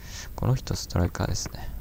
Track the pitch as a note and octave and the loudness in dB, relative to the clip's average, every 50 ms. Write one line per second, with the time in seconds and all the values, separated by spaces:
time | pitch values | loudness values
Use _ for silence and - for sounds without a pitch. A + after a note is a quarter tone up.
0 | - - - - - - - - - A2 C3 B2+ - - - - - - - F2 | -10 -10 -10 -8 -8 -8 -4 0 4 4 4 4 2 -2 -2 -2 -2 0 2 4
1 | F2 F2+ - - - - F#2 - - - - - - - - - | 4 4 2 0 0 2 2 0 -2 -4 -6 -6 -6 -6 -6 -6